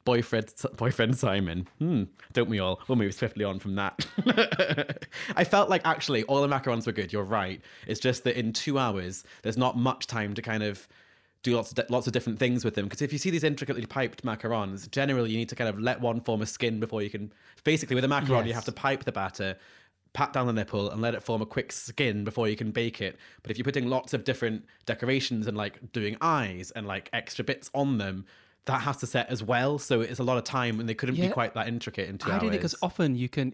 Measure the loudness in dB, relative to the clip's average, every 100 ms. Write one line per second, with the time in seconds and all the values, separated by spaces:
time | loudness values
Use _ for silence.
0 | 2 4 4 0 0 -6 -6 0 0 4
1 | 2 4 2 2 0 -2 -6 -2 0 2
2 | 0 -6 -4 0 2 2 0 0 2 2
3 | 2 0 -2 0 -2 -2 -4 -2 -2 -2
4 | -6 0 2 4 4 2 2 0 -2 -6
5 | -10 -10 -4 0 4 6 6 4 2 0
6 | 2 0 4 4 4 2 0 -2 0 -2
7 | -2 -2 0 0 0 -6 -14 -12 -6 0
8 | 2 2 0 0 0 -2 0 2 2 0
9 | -4 -8 -14 -8 -2 2 2 4 2 0
10 | -4 -2 -2 -4 -2 -2 -2 -4 -12 -20
11 | _ _ _ _ 2 2 2 0 2 2
12 | 2 0 0 2 2 2 0 -2 -4 -2
13 | -4 -2 0 2 0 0 -4 -4 -4 -2
14 | -2 -2 -6 -4 -2 0 -2 -6 -6 -2
15 | 2 2 2 0 -2 -2 -2 0 0 0
16 | 0 0 0 0 -2 -2 0 0 -2 -2
17 | -4 -6 -10 -14 -20 -2 2 2 2 2
18 | 4 2 4 4 4 -2 -4 -2 0 0
19 | -2 -4 -4 -4 -4 -6 -12 -20 _ _
20 | _ -4 0 2 2 2 0 -2 -2 0
21 | -2 -2 -2 -2 -2 -4 -4 -6 -6 0
22 | 0 0 -2 0 0 0 -2 -2 -2 -2
23 | -6 -6 -18 -14 -8 -4 -2 0 0 -2
24 | -2 -4 -2 0 -2 -4 -10 _ -6 -2
25 | 0 0 0 -2 -2 -2 -4 -8 -8 -2
26 | -2 0 2 2 0 -4 -8 -8 -6 -6
27 | -4 -6 -4 -6 -4 -4 -4 0 2 2
28 | -2 -6 -10 -20 _ _ -2 -2 0 -4
29 | -2 0 0 -2 2 2 2 0 2 2
30 | 2 -2 0 0 0 0 0 0 -2 -2
31 | -2 2 2 2 0 0 -2 -2 -4 -4
32 | -4 -4 0 0 2 0 -2 -2 -2 2
33 | 2 2 0 0 -2